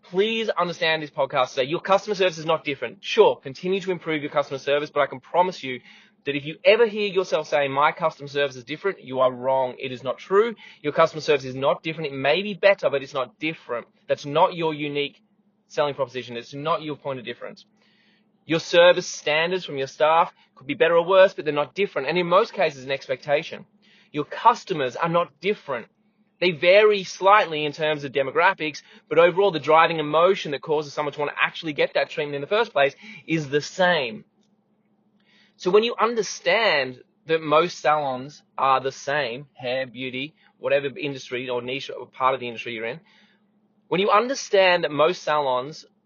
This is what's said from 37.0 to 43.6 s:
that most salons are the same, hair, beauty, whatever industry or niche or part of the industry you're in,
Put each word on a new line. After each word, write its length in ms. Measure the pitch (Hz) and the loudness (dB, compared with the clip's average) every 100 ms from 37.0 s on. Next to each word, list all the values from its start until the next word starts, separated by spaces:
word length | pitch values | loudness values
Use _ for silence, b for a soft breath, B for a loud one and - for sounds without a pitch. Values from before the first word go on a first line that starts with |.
| - _ | -20 _
that 160 | - 160 | -4 -2
most 380 | 156 151 175 - | 2 2 2 0
salons 640 | 156 151 143 127 135 - _ - | 0 0 0 -6 -8 -16 _ -2
are 200 | 135 131 | 2 2
the 140 | 131 | 0
same, 540 | 131 - 147 131 123 147 | -6 -4 -4 -4 -6 -14
hair, 320 | - 131 131 131 | -12 -6 -4 -6
beauty, 480 | 117 131 127 143 b b _ | -8 -10 -8 -10 b b _
whatever 280 | 123 139 139 | 0 2 0
industry 600 | 127 143 135 - 123 127 | -4 -8 -8 -8 -8 -4
or 140 | 123 | -4
niche 280 | 120 135 - | -4 -8 -8
or 160 | - 123 | -12 -14
part 280 | - 131 | -2 0
of 60 | 131 | 0
the 60 | 120 | -4
industry 280 | 113 - | -10 -10
you're 100 | 117 | -8
in, 160 | 113 156 b b b b _ _ | -8 -8 b b b b _ _